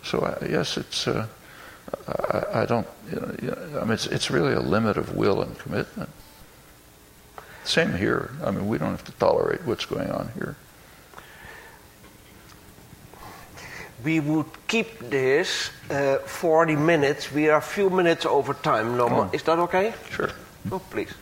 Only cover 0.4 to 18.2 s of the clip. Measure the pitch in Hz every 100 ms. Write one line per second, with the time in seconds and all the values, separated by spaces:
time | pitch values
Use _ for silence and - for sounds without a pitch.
0.4 | - 156 - - - - - 110 113 -
1.4 | - - - - - - - - - -
2.4 | - 120 104 120 92 - - - - -
3.4 | 92 - - 147 104 110 - - - 143
4.4 | 143 117 64 98 113 98 - 90 104 98
5.4 | 95 - - - - - - - - -
6.4 | - - - - - - - - - -
7.4 | - - - - 170 90 113 120 - 143
8.4 | 160 98 98 117 101 95 - - 87 80
9.4 | - - - 107 - - - - - -
10.4 | - - - - - - - - - -
11.4 | - - - - - - - - - -
12.4 | - - - - - - - - - -
13.4 | - - - - - - 123 160 147 156
14.4 | 151 - - 226 214 - 120 139 131 143
15.4 | 185 - - - - 143 139 135 - -
16.4 | 170 160 165 151 156 165 139 147 - 139
17.4 | 156 151 147 - 196 185 170 165